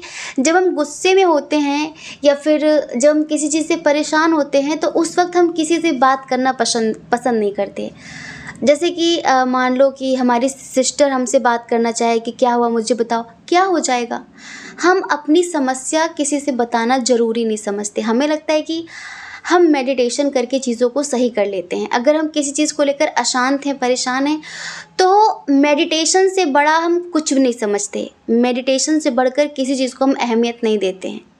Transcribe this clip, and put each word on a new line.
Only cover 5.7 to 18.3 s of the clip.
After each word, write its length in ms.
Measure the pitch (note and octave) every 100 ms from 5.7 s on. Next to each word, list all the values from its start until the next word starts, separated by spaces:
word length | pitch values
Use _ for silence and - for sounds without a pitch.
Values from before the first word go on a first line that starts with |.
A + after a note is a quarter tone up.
| E4
से 140 | E4
बात 340 | C4 C4 C4+ -
करना 220 | B3+ C4
पसंद, 500 | B3 A#3 A#3 A3 - -
पसंद 280 | A#3 C4 A3+
नहीं 140 | G#3
करते। 380 | G3+ G3+ - G#3 - - - - - - -
जैसे 260 | A#3 C#4+ E4+
कि, 280 | F4 E4+ E4+
अ, 280 | - C4 B3+
मान 320 | B3+ B3+ B3+
लो 140 | C#4
कि 240 | C4+ C4 C4
हमारी 340 | B3 A#3+ C4
सिस्टर 600 | C4 - C4 B3 - C#4+
हमसे 280 | C4 B3+ C4+
बात 280 | A#3 A#3 A#3+
करना 220 | A#3 A#3
चाहे 280 | A3+ A#3 A#3
कि 120 | A#3
"क्या 220 | A#3 B3
हुआ 160 | A#3+ A#3+
मुझे 260 | A#3 A3 A#3
बताओ", 300 | A#3 A#3 A#3 - -
क्या 160 | F4
हो 160 | F#4+ E4
जाएगा? 460 | B3 B3 A#3 A#3+ - - - - - -
हम 200 | E4+ F#4+
अपनी 420 | - D4+ D4 D#4+
समस्या 640 | F4 D#4 C4 C4 - D#4 D#4+
किसी 320 | D#4+ C#4+ D4
से 120 | C#4+
बताना 460 | B3 A#3 A#3 A#3 C4
ज़रूरी 480 | A#3+ A#3 A3+ A#3 A3+
नहीं 120 | G#3+
समझते। 440 | G#3 G3+ G#3 -
हमें 260 | A3 A3+
लगता 260 | D4